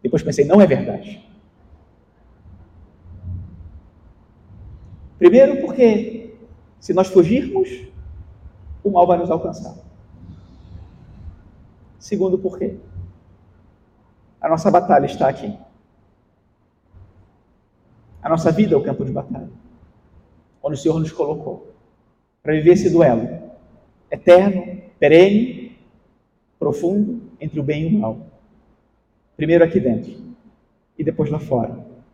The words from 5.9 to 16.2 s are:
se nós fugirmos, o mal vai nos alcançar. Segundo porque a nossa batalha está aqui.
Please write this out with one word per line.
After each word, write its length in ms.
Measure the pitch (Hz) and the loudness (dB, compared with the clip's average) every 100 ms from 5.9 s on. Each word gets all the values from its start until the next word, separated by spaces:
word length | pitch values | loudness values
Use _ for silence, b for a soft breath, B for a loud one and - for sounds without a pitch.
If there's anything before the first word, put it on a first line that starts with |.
| 208 - - - - - - _ _ | 4 -4 -12 -18 -20 -20 -20 _ _
se 140 | - | -4
nós 140 | 170 190 | -2 4
fugirmos, 640 | 190 165 254 - 381 381 - - - - - - - - - - - | 4 4 0 -2 -4 -4 -6 -18 -20 -20 -20 -20 -20 -20 -20 -20 -6
o 60 | 208 | 0
mal 160 | 180 | 2
vai 140 | 175 170 | 4 2
nos 100 | 175 | 0
alcançar. 460 | 165 165 - - - - - - - - - - - - - - - - - - - - _ - _ _ - | -4 -6 -12 -16 -18 -20 -20 -20 -20 -20 -20 -20 -20 -20 -20 -20 -20 -20 -20 -20 -20 -20 _ -20 _ _ -20
Segundo 400 | - 196 190 185 | -8 -4 -2 -2
porque 400 | 185 - - - - - - _ _ _ _ _ _ _ _ _ _ _ _ _ | -4 -6 -8 -10 -16 -16 -18 _ _ _ _ _ _ _ _ _ _ _ _ _
a 80 | - | -4
nossa 220 | 160 196 | 0 2
batalha 340 | 175 - 143 | 2 4 2
está 240 | 139 - 135 | 0 -2 -4
aqui. 260 | - 104 - - _ _ _ _ _ | -4 -12 -14 -20 _ _ _ _ _